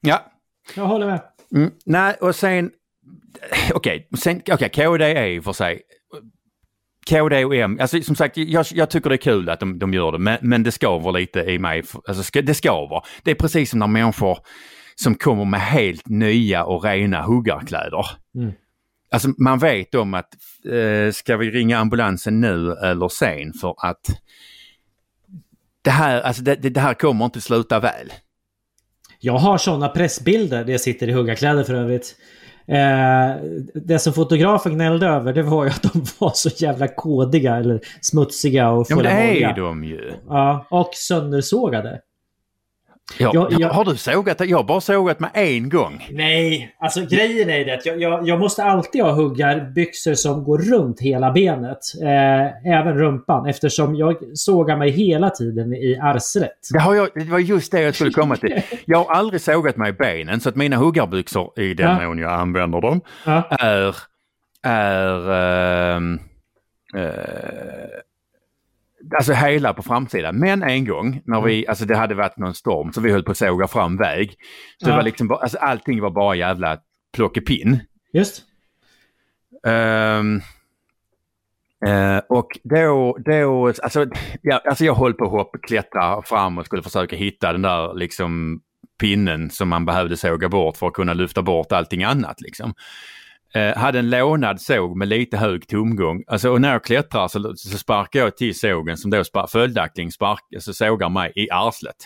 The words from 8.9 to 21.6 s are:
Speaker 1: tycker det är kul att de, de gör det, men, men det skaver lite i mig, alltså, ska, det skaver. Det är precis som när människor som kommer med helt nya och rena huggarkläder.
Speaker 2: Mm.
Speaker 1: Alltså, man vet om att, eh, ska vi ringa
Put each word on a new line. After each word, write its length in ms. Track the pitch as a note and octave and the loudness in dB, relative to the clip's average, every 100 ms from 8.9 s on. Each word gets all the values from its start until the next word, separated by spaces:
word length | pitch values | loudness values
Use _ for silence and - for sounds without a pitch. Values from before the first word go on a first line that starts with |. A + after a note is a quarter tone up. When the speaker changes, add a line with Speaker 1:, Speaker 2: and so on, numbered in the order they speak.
Speaker 1:
tycker 180 | D#3 C#3 | 0 0
det 40 | |
är 20 | C3 | 0
kul 320 | - G#2+ F2 | 2 0 0
att 100 | E2 | -4
de, 180 | G2 F2+ | -4 -4
de 160 | F#2+ | -2
gör 180 | F#2 E2 | 0 0
det, 60 | D#2+ | 0
men, 200 | G2 A#2 | 0 0
men 200 | B2 A#2+ | 2 2
det 100 | A2+ | 2
skaver 400 | - G#2+ F2 E2+ | 0 0 0 0
lite 280 | F2+ F2+ F#2 | -2 -2 -4
i 180 | F2 F2+ | -2 -2
mig, 240 | F#2 D#2+ - - - | -2 -4 -6 -14 -8
alltså, 140 | F#2+ | -6
ska, 200 | F#2+ - | -2 -2
det 120 | C#3 | 0
skaver. 480 | D3 D3+ F2+ D2 D#2+ - - | 0 0 -2 -4 -8 -10 -8
Det 80 | - | -4
är 40 | |
precis 360 | D3+ D#3+ E3 C3 | 0 0 0 0
som 80 | A#2 | 0
när 80 | G#2+ | 2
människor 520 | A2 A2+ G#2+ G2 F2+ - - - - - | 2 2 0 -2 -2 -8 -20 -20 -20 -20
som 200 | - - | -4 -2
kommer 300 | G#2 D3+ A2 | 2 2 2
med 160 | G2+ G2 | 0 0
helt 480 | F2+ C#3+ G#2 E2 - | 0 2 0 -2 -4
nya 560 | G#2+ G#2+ A2+ A2 F2+ | 0 2 2 2 0
och 200 | E2+ F2+ | 0 -2
rena 380 | G#2 G2 G2+ F2+ | 0 0 0 0
huggarkläder. 840 | D#2+ B2 A2 E2 - E2 D#2 D#2+ G#2 - _ | 0 0 2 -4 -4 -6 -6 -6 -6 -8 _
Speaker 2:
Mm. 180 | B2+ A#2 F#2+ _ _ _ _ _ | -8 -8 -8 _ _ _ _ _
Speaker 1:
Alltså, 160 | A#2 C3+ C3 | -2 -2 2
man 200 | C3 C3 | 2 4
vet 360 | D#3 A2+ F#2 | 2 0 -2
om 200 | B2+ G#2 | -2 -2
att, 140 | F#2 - - - - - | -4 -8 -16 -20 -18 -4
eh, 400 | A#2 A2 G#2 G#2 | -2 0 2 0
ska 240 | G#2 - A2+ | -2 -2 0
vi 140 | A2 | 0
ringa 280 | A#2 | 0